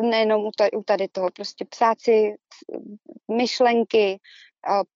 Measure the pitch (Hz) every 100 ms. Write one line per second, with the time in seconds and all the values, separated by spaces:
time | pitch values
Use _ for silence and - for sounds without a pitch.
0 | 233 226 220 214 214 - 202 214 202 196
1 | 196 196 180 - 202 - 202 - 226 220
2 | - 220 214 208 _ - - - 208 208
3 | - - - 226 240 - 240 233 220 220
4 | 196 196 _ - - _ - 196 185